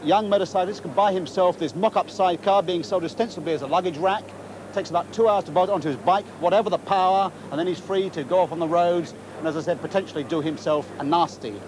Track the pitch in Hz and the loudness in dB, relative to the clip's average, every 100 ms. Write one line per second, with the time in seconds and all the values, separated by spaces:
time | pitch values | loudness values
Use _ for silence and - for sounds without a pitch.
0 | 151 190 214 202 185 202 185 208 170 147 | 2 2 4 2 2 0 0 -4 -4 2
1 | 202 185 160 - 180 170 156 151 214 214 | 2 2 -2 2 2 2 -2 0 0 2
2 | 170 - 185 175 202 196 175 175 - 190 | -2 2 2 2 2 4 2 -2 -2 -2
3 | 165 - 226 - 156 156 135 165 180 147 | -2 -2 -4 -4 -4 -4 0 0 0 0
4 | 185 208 - - - - - - 185 170 | 0 0 -4 -14 -16 -16 -8 -6 -2 -2
5 | 170 - 226 202 165 151 185 196 156 131 | -2 2 4 4 2 2 2 2 -2 0
6 | 131 190 208 - 170 190 208 185 - 196 | 2 2 0 -2 2 4 2 0 0 2
7 | 185 190 196 - - 143 175 170 - 190 | 4 4 2 -4 -8 -4 -2 -4 -2 -2
8 | 190 - 127 180 170 165 165 170 175 175 | -2 -4 0 2 2 0 0 4 4 2
9 | 160 - - - 320 165 156 175 156 196 | -2 -8 -16 -6 -4 -2 -2 -4 -2 -2
10 | 190 160 131 160 147 147 - 151 135 - | -2 -4 -4 -2 -2 -2 0 0 -2 -6
11 | 139 165 160 - 123 101 | 0 2 2 -2 -10 -10